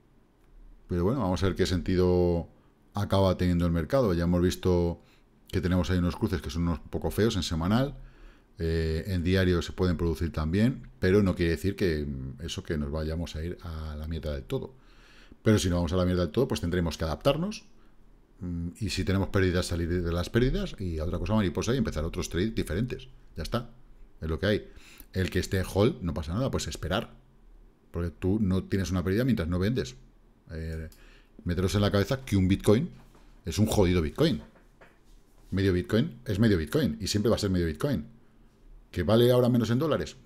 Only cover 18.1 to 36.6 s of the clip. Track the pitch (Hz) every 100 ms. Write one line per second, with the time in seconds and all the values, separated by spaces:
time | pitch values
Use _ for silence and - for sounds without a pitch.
18.1 | - _ - 90 85 87 - 95 - 92
19.1 | 98 90 101 92 87 - 85 85 90 85
20.1 | 85 87 117 131 180 185 - 92 78 80
21.1 | 82 87 110 95 76 90 139 - 78 80
22.1 | 87 80 82 110 110 82 85 123 - -
23.1 | - - - - 117 123 - - - -
24.1 | - 80 78 98 104 - - - - -
25.1 | - 90 92 - 95 90 95 110 - 90
26.1 | 78 78 95 135 87 - - 80 92 -
27.1 | - _ _ - - - _ _ 87 87
28.1 | - 92 107 98 95 92 98 90 92 90
29.1 | 101 131 110 80 90 98 127 - - -
30.1 | _ _ _ - 80 80 80 78 - -
31.1 | - _ - 90 87 95 104 101 101 98
32.1 | 131 - 98 92 95 - 107 175 - -
33.1 | - - - - 82 110 - 90 90 76
34.1 | - 135 76 - - - - - _ -
35.1 | - _ _ - 92 98 90 87 107 165
36.1 | - - 95 113 90